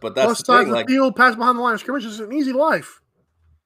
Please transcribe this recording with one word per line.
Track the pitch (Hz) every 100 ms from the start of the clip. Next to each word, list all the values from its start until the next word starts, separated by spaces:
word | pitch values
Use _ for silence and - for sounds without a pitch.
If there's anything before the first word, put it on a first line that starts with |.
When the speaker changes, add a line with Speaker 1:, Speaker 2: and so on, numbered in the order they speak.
Speaker 1:
But | 113 -
that's | 220
Speaker 2:
Plus | 226
Speaker 1:
the | -
Speaker 2:
sides | 247
Speaker 1:
thing, | -
Speaker 2:
of |
the | 233
Speaker 1:
like | 226
Speaker 2:
field, | 262 269 -
pass | 254 226
behind | 240 240
the |
line | 247 220
of |
scrimmage | - 269 226
is | 214
an | 208
easy | 277 269
life. | 254 311 196 139 - _ _ _ _ _ _